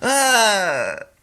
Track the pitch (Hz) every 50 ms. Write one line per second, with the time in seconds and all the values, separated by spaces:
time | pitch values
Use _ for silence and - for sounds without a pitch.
0 | - 233 269 277 277 262 254 240 226 220 208 196 185 175 147 131 117 92 76 76
1 | 78 - _ _